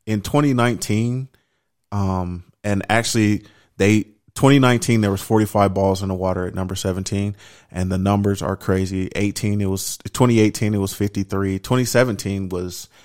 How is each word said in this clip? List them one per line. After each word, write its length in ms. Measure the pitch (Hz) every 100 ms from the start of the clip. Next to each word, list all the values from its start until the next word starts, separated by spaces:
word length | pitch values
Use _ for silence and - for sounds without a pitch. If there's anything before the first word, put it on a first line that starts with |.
| -
in 160 | 107
twenty 320 | - 147 147
nineteen, 720 | 123 120 98 - 107 120 127 131 _ _ _ _ _ -
um, 540 | 101 95 92 90 87 - _
and 220 | 104 98 -
actually 540 | 113 113 117 104 104 - _ _ -
they, 300 | 98 107 - _ _ -
twenty 240 | 139 139
nineteen, 420 | 127 120 - 117
there 100 | 101
was 100 | 98
forty-five 520 | - 110 104 107 98
balls 280 | 95 98 95
in 60 | 98
the 80 | 92
water 300 | 92 90 90
at 80 |
number 220 | 92 92 92
seventeen, 600 | 98 92 92 101 101 101 - - _
and 200 | 90 92
the 60 | 92
numbers 440 | 95 101 101 98
are 140 | 87 95
crazy. 540 | - 95 95 95 92 -
Eighteen, 440 | 101 - 104 104
it 100 | 98
was, 280 | 95 - - -
twenty 260 | - 123 113
eighteen, 340 | 107 - 104
it 60 | 104
was 140 | 98
fifty-three. 640 | - 101 101 98 95 98 95
Twenty 240 | - 127 120
seventeen 640 | 120 127 98 98 98 92
was 400 | 90 90 - - _